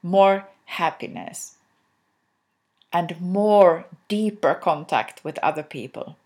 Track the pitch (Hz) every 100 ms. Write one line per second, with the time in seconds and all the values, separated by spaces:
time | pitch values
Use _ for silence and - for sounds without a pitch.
0 | 175 196 196 196 196 _ - - 165 -
1 | - 87 - - - _ _ _ _ _
2 | _ _ _ _ _ _ _ _ _ 175
3 | 170 165 180 185 214 208 185 165 - -
4 | _ 208 214 208 147 - 185 151 156 127
5 | 107 - 151 147 151 151 147 143 117 -
6 | - 156